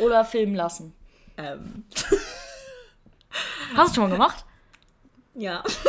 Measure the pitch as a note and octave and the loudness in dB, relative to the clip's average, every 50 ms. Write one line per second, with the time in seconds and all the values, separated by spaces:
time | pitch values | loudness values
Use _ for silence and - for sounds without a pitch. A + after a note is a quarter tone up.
0 | A3 A#3+ A#3 A3+ A3 A3+ - A#3 G#3+ G3+ G3+ F#3 E3+ E3+ - - D#3+ D#3+ - _ | 2 6 6 6 4 4 2 0 0 0 0 -2 -4 -4 -6 -10 -14 -16 -20 _
1 | - - _ _ _ - - - D3+ C#3+ C#3+ C#3+ - - - - - - - - | -20 -20 _ _ _ -18 -14 -12 -10 -10 -10 -12 -12 -14 -16 -16 -16 -10 -8 -6
2 | - - G4+ G4+ - - - - - C#5 C#5 C5+ C5+ C5+ C5 B4 A#4 A4+ _ _ | 0 0 0 0 0 -4 -12 -14 -16 -18 -18 -18 -18 -20 -20 -20 -20 -20 _ _
3 | _ - - _ _ _ - - - - - - - - B3 C4+ E4+ F4 - B3 | _ -20 -20 _ _ _ -8 -8 -8 -8 -10 -10 -10 0 4 6 6 6 6 4
4 | G#3 F#3+ F#3 F#3+ C4 F4 - - - - - _ _ _ - _ _ _ _ _ | 2 2 4 4 4 4 2 -2 -14 -20 -20 _ _ _ -20 _ _ _ _ _
5 | _ _ _ _ _ _ - B3 G#3 F#3 F3 F3+ - - - - - | _ _ _ _ _ _ -12 -8 -8 -6 -6 -6 -6 -6 -6 0 0